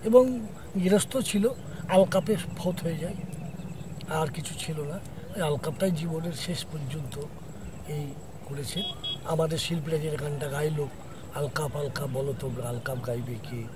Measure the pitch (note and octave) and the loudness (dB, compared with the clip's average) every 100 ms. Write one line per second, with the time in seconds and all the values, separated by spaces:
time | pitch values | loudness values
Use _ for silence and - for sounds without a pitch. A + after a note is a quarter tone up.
0 | A3 B3 B3+ B3 G#3+ - - G3+ F3+ G3+ | 10 10 10 2 -4 -8 -4 2 6 6
1 | - C4+ - G#3 A3 C4+ - - - F#3+ | 6 0 2 4 4 2 -8 -8 4 8
2 | F#3 F#3+ - G#3+ - - F3+ F3 E3 D#3+ | 8 6 4 0 0 -2 -2 0 -2 -2
3 | E3 G#3 - - - - - - - - | -4 -6 -6 -8 -8 -8 -8 -8 -8 -8
4 | - D#3+ D#3 - D3 D3+ - D#3 D3 F3+ | -4 0 0 0 -6 -6 -4 -2 -4 -4
5 | - - - A3 D#3+ D3 D#3 D3+ F#3+ E3 | -8 -10 -8 0 2 2 0 2 2 2
6 | E3 D#3+ E3+ E3 - F3 - D#3 C3+ D#3 | 0 -2 -2 -4 -2 -4 -4 -6 -4 -4
7 | C#3 - - - - - - - - D3+ | -6 -6 -8 -10 -12 -10 -10 -10 -6 -4
8 | C#3+ - - - - C#3+ C#3 C4+ - - | -4 -8 -12 -12 -8 -6 -4 -4 -4 -4
9 | - - - D#3+ D#3+ D#3+ - E3+ D3+ D#3+ | -6 -4 0 2 2 2 0 0 0 0
10 | D#3 D3+ D3 C#3+ D3 C#3+ D3+ D3+ C#3+ - | 0 -2 -2 -2 -2 0 2 2 -2 -4
11 | - - - C#3 C#3+ - D3+ D3 C#3+ A#2+ | -12 -12 -8 -2 0 0 -2 -2 -2 -2
12 | C#3 B2+ C#3 C3 C3+ A#2+ A#2+ A#2+ B2+ B2+ | -2 0 -2 -2 -4 -4 -4 -4 -4 -4
13 | A#2+ A#2+ A#2 A#2 - A#2+ A2+ | -2 -4 -4 -6 -6 -6 -8